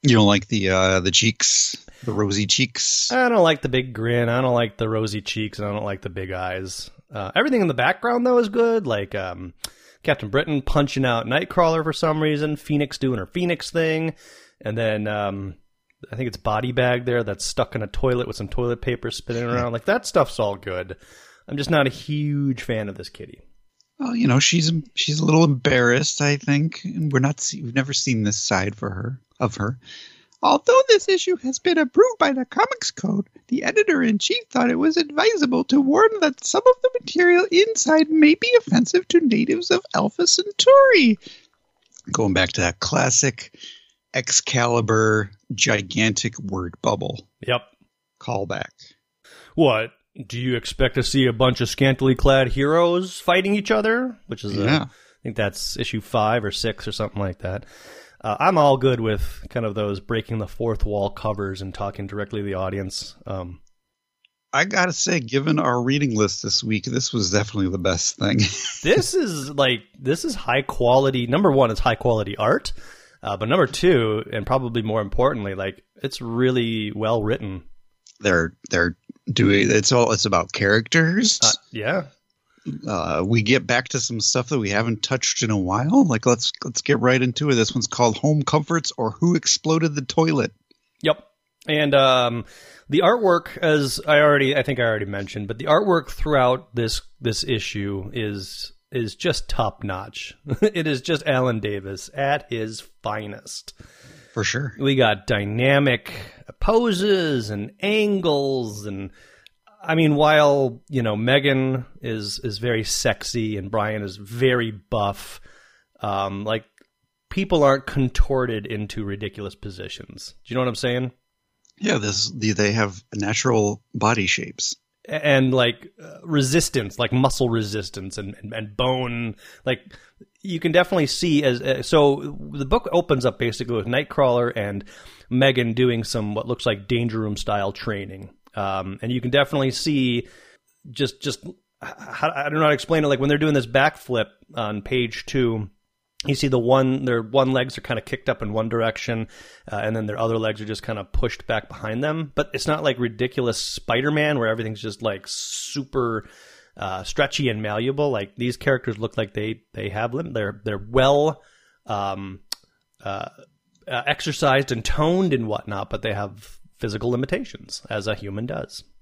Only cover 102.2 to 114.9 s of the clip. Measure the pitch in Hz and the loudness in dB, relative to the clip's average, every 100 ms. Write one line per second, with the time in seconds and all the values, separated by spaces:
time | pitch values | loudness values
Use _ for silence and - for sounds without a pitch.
102.2 | 139 147 - 117 110 110 - _ 113 107 | -2 -2 -4 -6 -6 -10 -16 _ -6 -6
103.2 | 107 - - - - - - - - - | -8 -14 -14 -16 -16 -20 -20 -20 -20 -20
104.2 | - - 107 - 143 - 135 135 117 104 | -12 -4 -4 -2 -6 -4 0 4 4 2
105.2 | - 110 101 107 131 139 143 120 - - | 0 -2 -2 0 4 4 4 0 -4 -16
106.2 | - - - - - 226 240 185 208 196 | -16 -20 -20 -4 2 4 4 0 2 2
107.2 | 165 139 107 104 104 - 196 214 208 202 | 2 0 -2 -6 -8 -6 -2 0 2 2
108.2 | 170 147 139 135 117 104 104 98 95 - | 2 2 0 -2 -4 -8 -10 -10 -10 -14
109.2 | - _ _ _ _ _ - 160 160 147 | -20 _ _ _ _ _ -2 4 4 6
110.2 | 151 151 147 143 135 120 _ 135 113 104 | 6 6 6 4 0 -2 _ -2 0 0
111.2 | 113 139 139 135 131 131 123 - 120 110 | 2 2 4 2 0 -2 -6 -12 -8 -8
112.2 | 101 - 120 101 120 113 107 - 127 104 | -8 -8 -8 -6 -2 -2 -2 -2 -2 -2
113.2 | - 120 110 107 95 110 104 107 101 92 | -4 -4 -4 -6 -4 -4 -2 -4 -8 -12
114.2 | 101 117 131 123 117 107 _ | -14 0 2 2 -2 -6 _